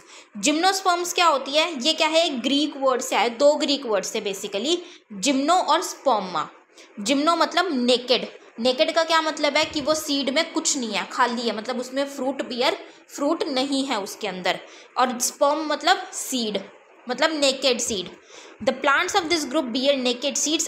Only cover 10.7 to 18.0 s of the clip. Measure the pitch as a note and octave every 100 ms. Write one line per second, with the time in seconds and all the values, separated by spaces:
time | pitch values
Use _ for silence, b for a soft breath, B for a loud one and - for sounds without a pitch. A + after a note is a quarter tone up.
10.7 | D4 A#3 F#3+ G3 - A#3+ A#3+ A#3 G#3 A3
11.7 | A#3 A#3+ C4 C#4 C4+ B3+ C4+ G#3+ A#3+ C#4
12.7 | - B B B - C#4+ E4+ F4+ B3+ C4+
13.7 | C4+ C4+ A3+ G3+ - G#3 F#3 F3+ F3 B
14.7 | B B - B3 A#3 - - C#4+ D4+ D4+
15.7 | D4 D4+ F#4+ F#4 - - C4 A3 G3 -
16.7 | - _ - - B3 D#4 D#4 C#4 C4+ C#4
17.7 | A#3+ - G#3